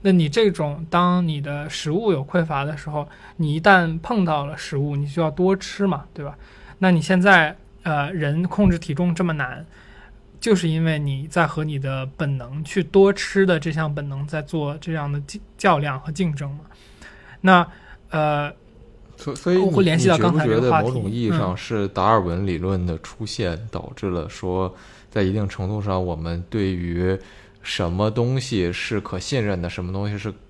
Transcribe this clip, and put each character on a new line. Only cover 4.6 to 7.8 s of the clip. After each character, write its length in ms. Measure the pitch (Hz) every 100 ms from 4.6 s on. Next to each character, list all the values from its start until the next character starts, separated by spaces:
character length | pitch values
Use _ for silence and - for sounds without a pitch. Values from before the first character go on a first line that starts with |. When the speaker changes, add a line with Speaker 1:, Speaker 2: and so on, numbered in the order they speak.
| - 143
Speaker 1:
物， 180 | 147
你 120 | 143 143
就 120 | 151
要 120 | 160
多 240 | 165 185
吃 320 | 190 - - 196
嘛， 180 | 147 -
对 100 | -
吧？ 140 | 147 - - - - -
那 140 | 190
你 100 | 170
现 180 | 151 180
在， 360 | 196 180 156 175 - -